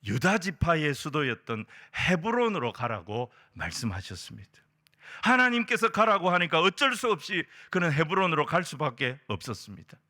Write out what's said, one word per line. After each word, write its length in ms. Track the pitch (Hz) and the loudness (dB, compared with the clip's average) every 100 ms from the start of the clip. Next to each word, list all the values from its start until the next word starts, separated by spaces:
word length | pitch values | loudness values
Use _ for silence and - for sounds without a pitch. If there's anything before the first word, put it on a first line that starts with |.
| 101 | -2
유다 320 | 101 180 214 | 0 2 2
지파의 560 | 180 160 165 165 151 | -2 -2 2 2 2
수도였던 720 | 139 156 147 139 113 - 113 110 - - | -2 -4 -2 0 -2 -4 -6 -6 -16 -14
헤브론으로 760 | - - 180 185 240 233 190 120 | -4 0 0 2 0 0 0 -4
가라고 580 | - 123 110 85 107 123 _ _ | -4 -4 -6 -6 -6 -6 _ _
말씀하셨습니다. 1000 | - 85 - 117 92 - 90 - 104 98 _ _ _ _ _ - - | -10 -8 -4 -4 -6 -10 -14 -14 -16 -20 _ _ _ _ _ -20 -4
하나님께서 680 | - 247 254 240 233 233 226 | 2 4 4 2 0 0 0
가라고 400 | 220 220 202 175 | 2 4 4 4
하니까 300 | 175 175 165 | 2 2 4
어쩔 340 | 180 185 277 | 2 4 0
수 160 | 247 247 | 2 0
없이 340 | 190 - 190 156 - - | -2 -2 -6 -6 -12 -4
그는 200 | 185 175 | 0 2
헤브론으로 540 | 143 160 185 190 156 | 2 2 2 2 2
갈 180 | 147 165 | 2 0
수밖에 560 | 180 139 151 117 135 131 _ | -2 -4 -6 -2 -4 -4 _
없었습니다. 680 | 101 - 107 - 92 - - _ | -6 -4 -10 -10 -18 -18 -20 _